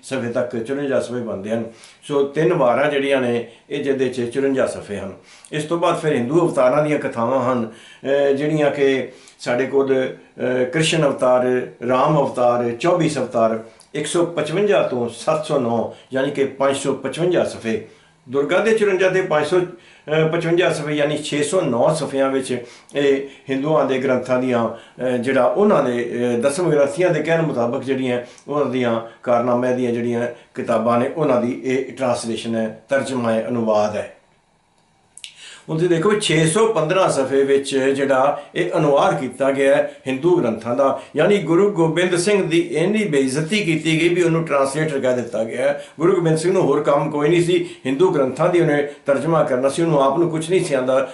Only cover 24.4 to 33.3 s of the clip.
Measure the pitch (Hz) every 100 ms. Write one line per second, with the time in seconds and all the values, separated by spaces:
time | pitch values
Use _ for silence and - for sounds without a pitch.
24.4 | 127 117 110 - - - 127 123 120 127
25.4 | 120 - 214 185 123 120 - 120 120 117
26.4 | 139 185 165 147 139 170 180 151 156 165
27.4 | 151 123 120 127 123 127 127 120 - -
28.4 | - 147 127 127 120 113 110 - 127 120
29.4 | 123 120 127 123 120 120 120 117 120 -
30.4 | - - 120 113 117 120 135 165 143 120
31.4 | 120 117 131 131 131 - 123 117 113 110
32.4 | 117 113 110 - - 135 117 127 117